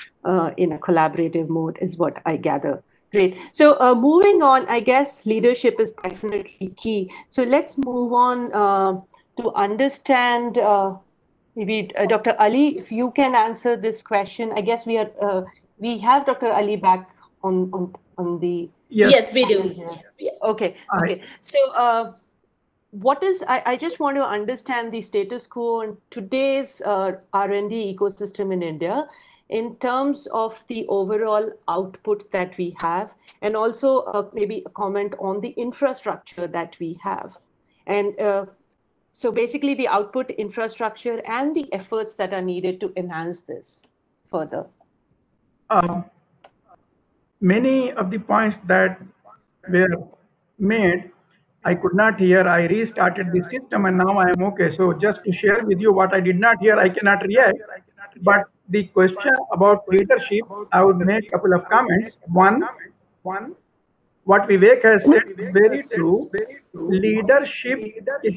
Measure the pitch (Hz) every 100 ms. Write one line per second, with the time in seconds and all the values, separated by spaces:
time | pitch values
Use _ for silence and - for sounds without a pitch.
0 | - _ - 185 165 - 175 151 - 165
1 | 156 160 165 165 156 160 160 165 185 165
2 | 165 - 170 156 - 147 147 139 _ _
3 | _ 208 185 185 - - 302 - 247 240
4 | 277 339 403 359 285 262 - 233 226 254
5 | 277 - 214 220 240 247 247 233 214 -
6 | 185 190 214 202 196 - 190 - 226 208
7 | 185 - - - 240 285 294 - 247 247
8 | 240 247 247 247 240 208 202 196 190 185
9 | - _ _ - 233 - 202 214 269 -
10 | - 254 240 240 240 240 208 202 190 185
11 | _ _ _ _ _ 226 196 214 196 -
12 | 202 214 226 - 214 254 294 - - 226
13 | 247 285 269 247 220 226 240 226 220 214
14 | - 208 190 - 226 214 202 233 233 226
15 | 214 - 202 190 185 _ _ - 226 220
16 | 214 277 277 247 233 202 208 208 185 185
17 | 185 _ _ _ 190 185 185 190 180 -
18 | _ - 175 175 175 175 170 _ _ 214
19 | 202 233 214 247 240 196 185 170 170 170
20 | - _ - - 220 214 185 - - 190
21 | 170 180 - - - 277 262 - 240 226
22 | 226 - _ _ _ _ _ _ _ 202
23 | 233 285 381 370 - 254 - 254 330 -
24 | 285 277 262 208 208 254 - 247 233 226
25 | - 208 196 240 - 247 233 226 214 208
26 | _ 240 190 262 277 269 262 - 208 196
27 | 190 180 _ 196 196 202 208 226 202 185
28 | 202 196 202 202 196 185 170 156 170 247
29 | 302 - _ _ - 226 226 226 247 254
30 | 277 285 - 226 220 220 - 226 - 196
31 | 190 214 220 214 220 - - 170 190 -
32 | 214 208 - 196 180 180 175 175 165 175
33 | 214 _ _ _ 208 214 226 226 269 262
34 | - 208 202 220 202 220 - - 196 202
35 | 202 - 190 196 196 - 240 - 277 262
36 | 214 165 - - 175 170 165 - 165 175
37 | 196 - - - _ _ _ _ - 202
38 | 202 202 208 196 190 _ _ _ _ _
39 | _ _ 233 214 240 294 285 269 240 202
40 | 208 254 262 - 208 233 226 220 220 220
41 | 240 226 - 233 285 320 - 196 190 220
42 | 220 - 190 196 185 180 185 185 196 190
43 | 175 160 170 175 - 226 - _ _ _
44 | _ _ _ 170 151 - - _ _ _
45 | _ _ _ _ _ _ - 190 175 180
46 | - _ _ _ _ _ _ _ _ _
47 | _ _ _ - 185 208 262 269 247 233
48 | 185 208 - 208 220 - 180 185 185 185
49 | - _ - - _ _ 185 180 185 170
50 | - _ _ _ _ - 196 220 190 180
51 | - _ _ _ _ _ - 175 185 185
52 | 220 185 185 185 180 170 170 214 226 -
53 | 180 202 180 180 180 262 - 220 190 185
54 | 185 202 180 180 196 202 165 156 185 151
55 | 208 202 202 175 202 214 214 185 214 196
56 | 185 190 180 180 233 226 208 214 185 185
57 | 202 196 190 226 226 - - - _ _
58 | 202 - 180 202 202 _ - 208 185 190
59 | 185 190 269 262 - 175 202 202 190 190
60 | 202 254 - 208 226 202 208 180 196 180
61 | 180 220 208 - 202 180 - 226 254 180
62 | 226 _ - 175 190 240 370 - - _
63 | _ _ 185 196 247 - _ _ _ _
64 | _ _ 190 202 202 190 202 247 226 208
65 | 190 220 208 190 185 190 220 277 - 214
66 | 165 214 330 - 339 277 _ - 170 190
67 | 214 220 202 277 277 - 247 254 214 220
68 | 196 277 214